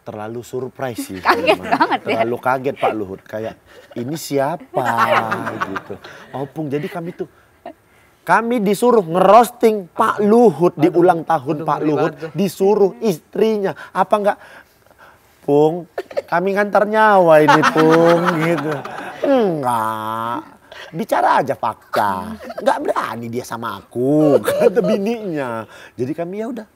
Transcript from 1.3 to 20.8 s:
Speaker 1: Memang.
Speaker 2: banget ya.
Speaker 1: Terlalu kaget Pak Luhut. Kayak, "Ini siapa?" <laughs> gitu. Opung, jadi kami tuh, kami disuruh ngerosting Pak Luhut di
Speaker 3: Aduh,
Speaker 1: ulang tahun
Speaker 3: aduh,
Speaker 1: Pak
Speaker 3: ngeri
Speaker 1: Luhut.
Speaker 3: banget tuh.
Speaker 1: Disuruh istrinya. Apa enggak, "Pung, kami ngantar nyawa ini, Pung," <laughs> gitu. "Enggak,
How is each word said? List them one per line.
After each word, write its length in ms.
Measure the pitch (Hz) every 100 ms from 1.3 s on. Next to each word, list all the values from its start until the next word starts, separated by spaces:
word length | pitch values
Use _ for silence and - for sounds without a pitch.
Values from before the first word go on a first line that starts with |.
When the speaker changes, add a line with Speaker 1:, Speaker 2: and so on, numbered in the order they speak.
| 453 -
Speaker 1:
Memang. 160 | - -
Speaker 2:
banget 260 | 220 320 247
ya. 40 | - 254
Speaker 1:
Terlalu 180 | 113 120
kaget 380 | 127 135 131 110
Pak 160 | 113
Luhut. 280 | 110 95 95
Kayak, 340 | - 107 110 - _ - -
"Ini 200 | 120 120
siapa?" 720 | 156 - 139 135 175 262 262 123 117 226 - -
<laughs> 420 | - 113 110 -
gitu. 220 | 98 - 98 - - -
Opung, 360 | 127 143 156 151
jadi 180 | 143
kami 240 | 180 175 170
tuh, 140 | - 185 _ _ _ - - _ _ _ _
kami 380 | - 185 233 240
disuruh 420 | 196 202 240 233
ngerosting 840 | 165 175 185 214 226 - 226 214 175
Pak 320 | - 220 -
Luhut 540 | 208 226 233 143 175
di 120 | - 165
Speaker 3:
Aduh, 120 | 165
Speaker 1:
ulang 220 | 180 170
tahun 320 | 151 160 131
Speaker 3:
aduh, 100 | 156
Speaker 1:
Pak 80 | 156
Speaker 3:
ngeri 120 | 147 151
Speaker 1:
Luhut. 140 | 147 160
Speaker 3:
banget 20 | 151
tuh. 100 | 160
Speaker 1:
Disuruh 580 | 151 190 - 196 214 196 233
istrinya. 720 | 226 160 _ 190 220 214 190 143 -
Apa 220 | 175 190
enggak, 220 | 214 202 - - - _ _ _ _ - _ _ _
"Pung, 480 | - 143 156 175 165 - - -
kami 260 | - 170 190
ngantar 340 | 196 208 196
nyawa 480 | 208 220 220 196 170 156
ini, 220 | 151 160 160
Pung," 540 | 156 160 165 170 170 175
<laughs> 100 | 160
gitu. 300 | 160 165 147 143 - - - -
"Enggak, 1160 | 285 262 208 160 123 120 110 110 107 113 117 120 - - _ -